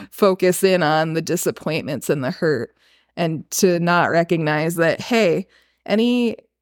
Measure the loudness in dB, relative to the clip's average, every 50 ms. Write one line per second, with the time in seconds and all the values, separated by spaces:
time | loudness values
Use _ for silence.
0 | -18 -18 -4 0 2 2 2 2 2 2 2 2 2 2 2 2 2 2 2 0
1 | 0 -2 -2 -4 -4 -2 -4 -2 -2 -4 -4 -4 -4 -4 -4 -4 -4 -6 -8 -4
2 | -2 -2 -2 -2 -2 -4 -4 -2 -2 0 0 -2 -4 -8 _ _ _ _ _ _
3 | _ _ _ -4 -4 -4 -4 -6 -8 -8 -2 2 2 2 2 2 2 2 2 2
4 | 2 2 2 2 0 0 0 -2 0 0 0 0 -2 -2 0 0 0 0 0 -2
5 | -2 -2 0 2 2 2 2 0 -4 -8 _ _ _ _ _ _ -6 -2 0 0
6 | 2 2 0 0 0 -2 -4 -6 -12 _ _ _